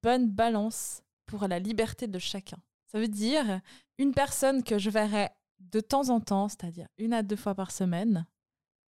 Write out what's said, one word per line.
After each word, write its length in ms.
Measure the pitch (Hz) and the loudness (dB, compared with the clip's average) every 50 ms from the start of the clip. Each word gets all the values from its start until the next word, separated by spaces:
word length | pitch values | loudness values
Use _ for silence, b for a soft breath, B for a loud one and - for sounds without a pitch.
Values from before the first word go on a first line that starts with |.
| - | 2
bonne 260 | 226 254 254 247 226 | 4 4 6 4 2
balance 720 | 196 202 226 233 226 208 208 226 - - - - - - - _ _ _ _ | 2 2 2 2 2 2 0 -2 -4 -6 -8 -10 -10 -12 -16 _ _ _ _
pour 220 | - 214 202 202 190 | -12 -6 -4 -2 -2
la 100 | 180 175 | -2 -2
liberté 480 | 190 214 226 208 226 220 - - 247 | -2 -2 0 0 0 0 -2 -6 -6
de 120 | 214 190 180 | -6 -6 -6
chacun. 400 | - - - 196 - - 190 180 - _ _ _ _ | -6 -6 -8 -8 -10 -12 -16 -18 -18 _ _ _ _
Ça 120 | _ - 214 | _ -4 -2
veut 80 | 226 226 | -2 -2
dire 520 | 208 202 214 226 285 - - 214 190 185 - B B B B B B - | -2 0 0 0 2 2 2 0 -2 -4 -6 B B B B B B 0
une 140 | 277 277 254 | 0 2 4
personne 480 | 277 277 277 - - 277 269 277 262 247 | 2 2 2 2 2 2 2 4 2 2
que 160 | - 220 208 | 0 0 0
je 120 | 190 220 | 0 2
verrai 400 | 202 220 214 208 214 208 202 - - _ _ _ _ _ | 2 2 2 2 2 0 0 -2 -4 _ _ _ _ _
de 220 | 190 180 - 214 | -12 -6 -4 -4
temps 300 | 214 - 277 277 285 254 | -2 0 0 2 2 4
en 100 | 240 226 | 2 2
temps, 280 | 220 - 202 196 202 208 | 2 0 0 0 0 -2
c'est-à-dire 380 | - - - 170 165 175 - - _ - | -4 -6 -10 -10 -10 -10 -14 -16 _ -6
une 140 | 220 226 240 | -4 -2 0
à 80 | 226 214 | 0 0
deux 140 | 196 208 | -2 -4
fois 180 | 202 - 208 196 | -4 -4 -4 -4
par 160 | 196 190 - | -4 -4 -6
semaine, 560 | - - 190 180 170 170 214 233 208 165 165 - _ _ _ _ _ _ _ _ _ _ _ | -4 -2 0 0 0 0 2 2 2 0 0 -4 _ _ _ _ _ _ _ _ _ _ _